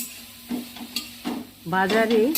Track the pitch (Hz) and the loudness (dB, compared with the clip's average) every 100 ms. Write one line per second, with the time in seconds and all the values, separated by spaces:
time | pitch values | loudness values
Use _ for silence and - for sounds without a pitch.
0 | - - - - - 247 - - 240 - | -6 -10 -16 -18 -6 -6 -6 -12 -8 -8
1 | - - - - - - 170 185 190 214 | -8 -8 -6 -6 -8 -12 -2 2 4 4
2 | 220 226 233 | 6 6 6